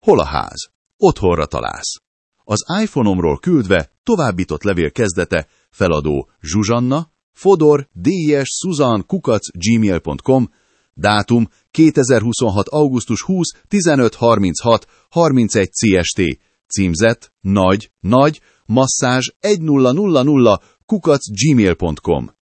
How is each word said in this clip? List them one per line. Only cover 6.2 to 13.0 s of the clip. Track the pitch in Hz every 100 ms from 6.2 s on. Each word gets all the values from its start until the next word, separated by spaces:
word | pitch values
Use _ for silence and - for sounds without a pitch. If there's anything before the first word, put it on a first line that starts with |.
| 64 _
Zsuzsanna, | 76 90 101 117 123 143 165 _ _
Fodor, | _ 185 190 151 147 139
D | 156 175
I | 190 151 143
S | 135
Susan | - 180 156 135 113 92
kukac | 190 - 107 -
gmail | - 90 117 107 87
pont | 80 69
com, | - 131 117 _ _ _ _
dátum | - 104 104 104 120 113 _ _
kétezerhuszonhat | - 160 147 127 123 110 113 120 101 98
augusztus | 151 151 127